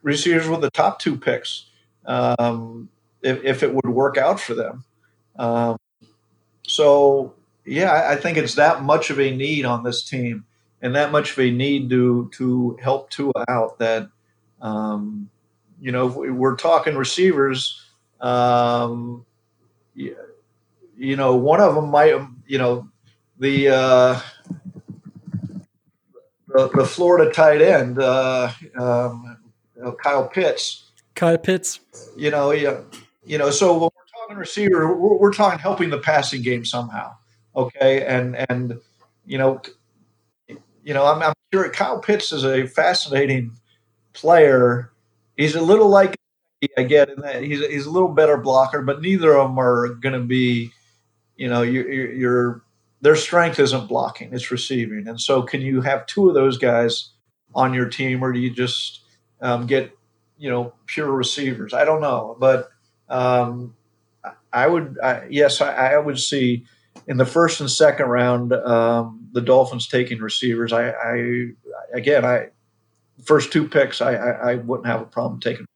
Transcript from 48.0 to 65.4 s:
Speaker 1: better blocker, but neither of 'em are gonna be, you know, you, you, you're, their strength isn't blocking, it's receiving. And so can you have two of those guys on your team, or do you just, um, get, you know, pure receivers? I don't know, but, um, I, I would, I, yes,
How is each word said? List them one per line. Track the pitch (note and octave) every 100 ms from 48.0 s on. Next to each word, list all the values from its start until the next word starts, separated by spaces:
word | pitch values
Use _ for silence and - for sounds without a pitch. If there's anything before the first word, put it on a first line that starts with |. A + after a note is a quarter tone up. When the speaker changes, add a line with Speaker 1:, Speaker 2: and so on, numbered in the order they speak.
| F#3
Speaker 1:
better | D3+ D3+ D3
blocker, | B2 C3 C3 D3
but | C3 C#3+
neither | E3 F#3+ D#3+ C#3+
of | C3+
'em | C3
are | B2+ B2 A#2+
gonna | A#2+ C3+ C3
be, | B2 B2+ B2 A#2+ A#2 _ _ _ _ _ _ _
you | C3
know, | A#2+
you, | A#2+ C3 B2+
you, | C3+ B2
you're, | B2+ B2 B2 B2 A#2 _ _ _ _
their | D3
strength | D#3 - F3 E3+ -
isn't | C#3 C3 A2
blocking, | B2 A#2+ - B2
it's | B2 -
receiving. | B2 - C3 A2+ G#2+ G#2
And | A#2
so | - C3+
can | B2 -
you | C3 C3
have | B2+ C3+ -
two | - F#3+
of |
those | D3 C3+ A#2+
guys | B2+ A#2+ A#2 A#2 - _ _ _ _
on | B2+ C3
your | B2+ A#2+
team, | - C3 B2+
or | C3
do | B2
you | B2
just, | A#2+ B2 - - - _ _ _ _
um, | B2+ A#2+ A#2+
get, | C3+ - _ _ _ _ _
you | C#3+
know, | B2 A#2+ _ -
pure | - D3
receivers? | C3+ B2+ - C3+ A#2+ G#2
I | B2
don't | D3 D#3
know, | D3 B2 A2 A#2
but, | C3 B2+ - _ _ _ _
um, | B2+ B2+ B2 A#2+ B2 B2 _ _ _ _ _
I, | - - _
I | A#2+ C#3
would, | E3+ D3 C3+
I, | C3 B2+ -
yes, | C#3+